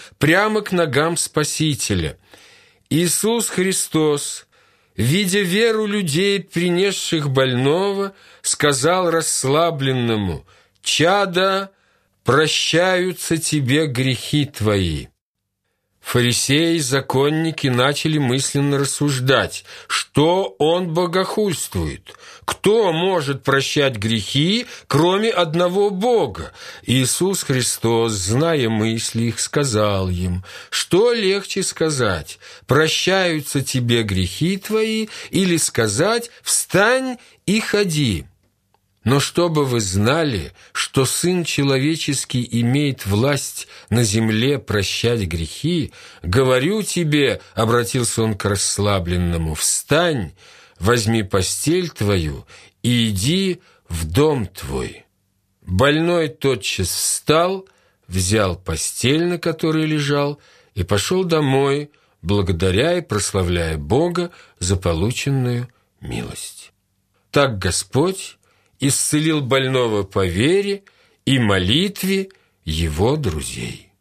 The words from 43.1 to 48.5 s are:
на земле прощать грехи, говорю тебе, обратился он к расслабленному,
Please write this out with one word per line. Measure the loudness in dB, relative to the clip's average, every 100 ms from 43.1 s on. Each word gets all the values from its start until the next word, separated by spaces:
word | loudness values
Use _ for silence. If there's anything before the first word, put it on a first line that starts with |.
| 0 2 0 -4 -10 -14 -18 -2
на | 0
земле | 2 2 2 2 0 0
прощать | -2 -2 -2 -2 0 0
грехи, | -2 -4 -6 -6 -2 -2 -4 -8 -20 -10
говорю | 0 2 4 4 2 0
тебе, | -2 -2 2 2 2 0 -4 -2
обратился | 2 2 2 -2 -2 0
он | 0 0
к |
расслабленному, | -2